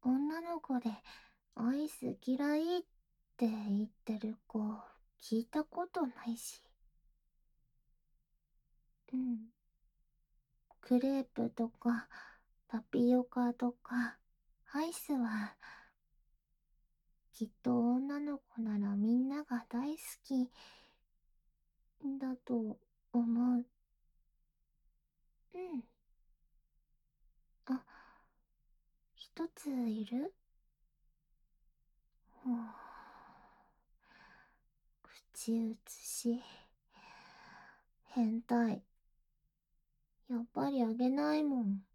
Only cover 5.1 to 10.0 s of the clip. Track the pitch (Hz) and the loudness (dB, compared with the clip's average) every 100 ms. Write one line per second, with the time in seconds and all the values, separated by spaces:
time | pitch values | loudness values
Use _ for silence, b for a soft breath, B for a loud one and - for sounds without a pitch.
5.1 | _ - 220 233 302 302 - 349 - 285 | _ -2 -2 0 -2 -2 -4 -4 0 -2
6.1 | - 233 233 - - _ _ _ _ _ | -2 -6 -6 -6 -14 _ _ _ _ _
7.1 | _ _ _ _ _ _ _ _ _ _ | _ _ _ _ _ _ _ _ _ _
8.1 | _ _ _ _ _ _ _ _ _ _ | _ _ _ _ _ _ _ _ _ _
9.1 | 262 254 233 226 _ _ _ _ _ | -4 -2 -2 -6 _ _ _ _ _